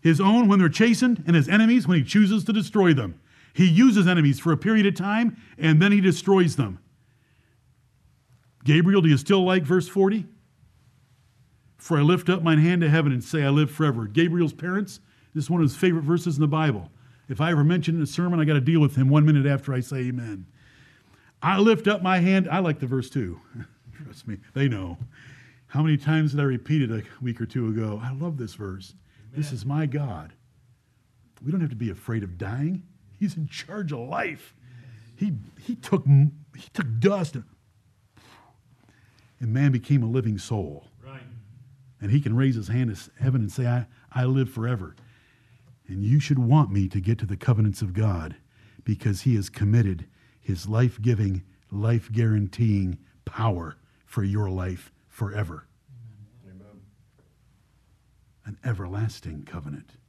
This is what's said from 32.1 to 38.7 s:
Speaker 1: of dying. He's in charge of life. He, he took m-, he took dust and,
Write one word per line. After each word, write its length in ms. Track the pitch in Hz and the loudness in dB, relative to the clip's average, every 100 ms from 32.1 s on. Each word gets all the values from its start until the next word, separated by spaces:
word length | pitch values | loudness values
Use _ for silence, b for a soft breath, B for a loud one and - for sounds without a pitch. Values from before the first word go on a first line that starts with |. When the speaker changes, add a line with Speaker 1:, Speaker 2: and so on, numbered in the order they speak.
| 113 | -6
Speaker 1:
of 160 | 101 87 | -6 -10
dying. 460 | 101 120 151 190 - _ _ - | -10 -6 -6 -6 -12 _ _ -8
He's 180 | 202 - | -6 -6
in 120 | 151 | -10
charge 440 | - - 208 175 | -10 -14 -10 -8
of 80 | 139 | -8
life. 540 | 123 170 185 139 - _ b b b b b _ | -8 -6 -6 -10 -18 _ b b b b b _
He, 160 | 202 131 - - | -6 -6 -10 -20
he 160 | - 240 | -12 -12
took 300 | - 196 - | -4 -2 4
m-, 260 | 139 147 - - - | 4 4 0 -20 -20
he 120 | - | -12
took 140 | - 147 113 | -8 -4 0
dust 380 | 190 196 160 127 | 0 0 -6 -10
and, 80 | - _ _ _ _ _ _ _ b b b _ _ | -16 _ _ _ _ _ _ _ b b b _ _